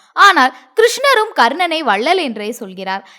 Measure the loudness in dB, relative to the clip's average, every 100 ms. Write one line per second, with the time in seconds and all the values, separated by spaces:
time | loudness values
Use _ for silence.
0 | _ 2 4 4 2 -2 _ 0 0 0
1 | 0 2 0 2 0 0 -4 -2 -2 -2
2 | 0 -2 -2 -8 -10 -10 -14 -12 -8 -10
3 | -10